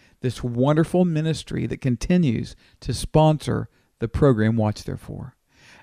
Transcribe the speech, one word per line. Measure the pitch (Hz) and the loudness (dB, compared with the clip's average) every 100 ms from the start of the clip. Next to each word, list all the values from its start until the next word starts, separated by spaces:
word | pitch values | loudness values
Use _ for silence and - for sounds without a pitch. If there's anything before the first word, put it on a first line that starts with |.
| _ _ | _ _
this | 131 - | -6 -4
wonderful | 123 120 135 151 165 180 | -6 0 2 2 2 2
ministry | 180 156 160 151 - - - | 2 0 -2 -4 -6 -6 -6
that | - | -4
continues | 131 120 - 180 156 110 - - _ _ | -2 -2 0 2 2 0 -6 -12 _ _
to | 143 | -8
sponsor | 120 - 156 156 151 - 110 113 _ _ _ | -6 0 4 4 2 -2 -4 -6 _ _ _
the | 113 | -6
program, | - 147 110 110 113 | 2 4 4 2 2
Watch | 107 104 | 0 -2
Therefore. | - 95 - - 123 - _ _ - - | -10 -12 -12 -14 -14 -18 _ _ -20 -20